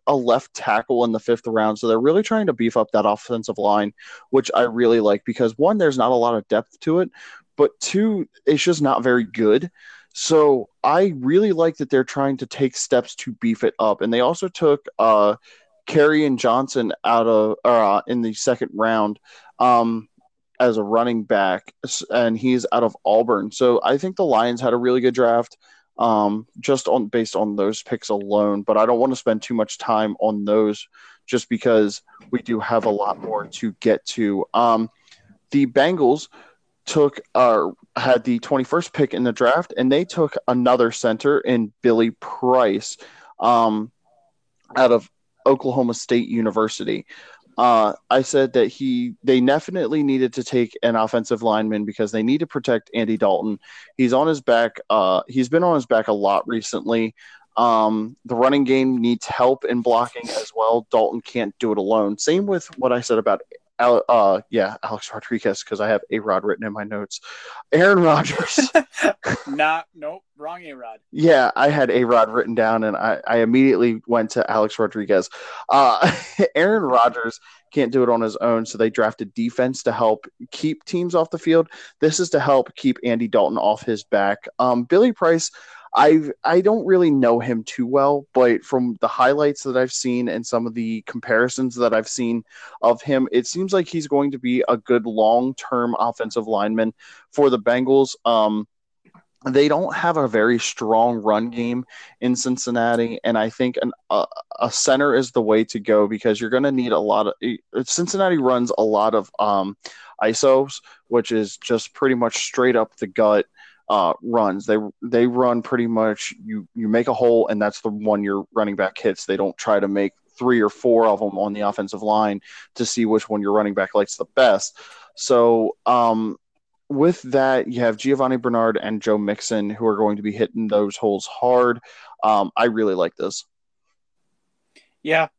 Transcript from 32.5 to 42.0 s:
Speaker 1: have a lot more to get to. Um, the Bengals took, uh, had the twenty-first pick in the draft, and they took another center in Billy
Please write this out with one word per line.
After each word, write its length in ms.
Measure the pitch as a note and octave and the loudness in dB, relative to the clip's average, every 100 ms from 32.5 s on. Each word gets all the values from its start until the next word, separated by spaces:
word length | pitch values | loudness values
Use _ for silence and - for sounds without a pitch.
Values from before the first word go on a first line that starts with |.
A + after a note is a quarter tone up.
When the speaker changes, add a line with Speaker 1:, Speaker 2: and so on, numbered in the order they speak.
| A2+ | -6
Speaker 1:
have 260 | G#2 A2+ | -2 -2
a 60 | A2 | 0
lot 320 | G#2 G2+ F#2 | -2 -4 -6
more 240 | A2 G#2+ G2+ | -6 -8 -8
to 260 | - A2+ - | -8 -8 -2
get 240 | A#2 - - | 0 0 -2
to. 380 | - G#2 F#2+ - | -4 -2 -2 -2
Um, 360 | A2+ A#2+ A2+ A2+ _ _ - _ _ _ | 0 2 2 -2 _ _ -20 _ _ _
the 160 | C#3+ C3 | 0 2
Bengals 600 | C3+ D#3 F3+ B2+ D3+ - - - _ _ _ | 2 2 2 2 2 -4 -20 -20 _ _ _
took, 360 | - D#3 C#3+ - - | -4 0 0 0 -4
uh, 340 | - B2 G#2+ E2+ - _ - | 2 4 2 0 -8 _ -6
had 280 | C3 B2 | 0 0
the 140 | B2 A#2 | 0 -4
twenty-first 540 | - C3+ B2 E3 - | -2 -4 -2 -4 -4
pick 220 | - C#3 | -2 -2
in 100 | G2 | 0
the 80 | B2 | -4
draft, 420 | G#2+ A#2+ D3 F3 - | 2 2 2 -2 -2
and 140 | C3 | 0
they 140 | C#3+ | 0
took 320 | F3+ F3 D3+ - - | -2 -2 -2 -2 -2
another 420 | B2+ B2 B2+ A#2 | 0 2 4 2
center 500 | - A#2+ A2 C#3+ D3 | 0 -2 0 0 0
in 320 | - A#2+ G#2+ - | 0 -2 -2 -2
Billy 280 | B2 A2+ | 2 2